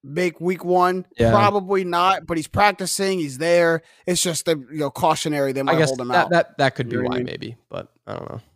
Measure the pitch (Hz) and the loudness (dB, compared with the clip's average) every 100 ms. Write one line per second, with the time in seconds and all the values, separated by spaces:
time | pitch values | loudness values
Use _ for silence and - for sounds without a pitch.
0 | 135 151 180 160 170 180 175 180 180 185 | -8 -4 -4 -2 -4 -4 0 2 2 0
1 | 180 - 113 208 202 202 185 196 185 170 | -8 0 4 6 4 2 0 -2 0 0
2 | 180 190 165 170 151 - 208 190 185 - | 2 0 -2 -6 -4 2 2 2 -6 -2
3 | 196 190 147 127 165 175 170 165 _ _ | -2 -2 -4 -4 2 4 4 0 _ _
4 | - 175 180 156 - 160 123 151 143 - | -4 -2 0 -2 -2 -2 -2 -6 -6 0
5 | 175 156 156 147 139 131 139 160 151 131 | 0 2 -2 0 0 0 0 2 2 0
6 | 123 175 165 170 - - 135 - 120 120 | 0 0 2 2 0 0 -2 0 -4 -2
7 | 123 127 127 - - 117 _ 87 90 _ | -2 -4 -6 -8 -12 -16 _ -14 -14 _
8 | - 87 82 - _ | -14 -12 -10 -14 _